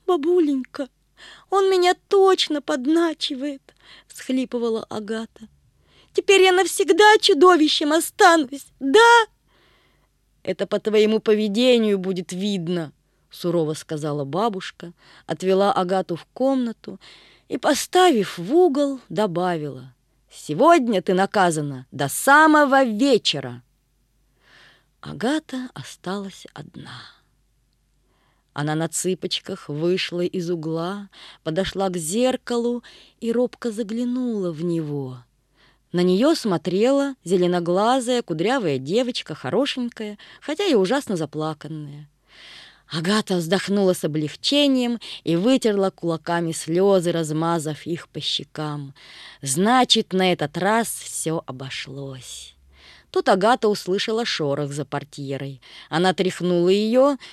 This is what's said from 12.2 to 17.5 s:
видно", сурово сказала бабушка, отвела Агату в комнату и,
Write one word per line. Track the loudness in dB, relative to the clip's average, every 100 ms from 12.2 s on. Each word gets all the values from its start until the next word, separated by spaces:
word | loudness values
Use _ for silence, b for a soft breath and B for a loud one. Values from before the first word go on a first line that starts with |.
| -6
видно", | -6 -4 -4 -4 -4 -6 -12 _ _ _ -8
сурово | -2 0 -2
сказала | -4 -8 -6 -4 -4
бабушка, | -4 -4 -4 -4 -10 -14 -20 -20 b b b
отвела | -6 0 2 2
Агату | 0 0 -2 -2 -8
в | -10
комнату | -4 0 0 -2 -8 -14 -18 b b b b
и, | b